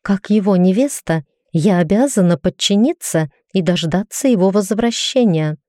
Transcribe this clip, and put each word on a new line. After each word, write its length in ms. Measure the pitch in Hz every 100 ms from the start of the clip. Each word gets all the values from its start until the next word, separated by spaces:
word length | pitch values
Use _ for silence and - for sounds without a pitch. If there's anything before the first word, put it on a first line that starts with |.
«Как 300 | - 196 -
его 260 | 214 196 185
невеста, 680 | 185 185 285 - - 160 - _ _
я 260 | 165 156 175
обязана 600 | 165 202 277 220 180 170
подчиниться 920 | 185 - - 202 247 339 - 165 156 _ _
и 80 | 190
дождаться 680 | 175 175 160 180 214 - 277
его 220 | 226 185
возвращения». 1080 | 196 196 208 233 226 - 262 233 160 156 151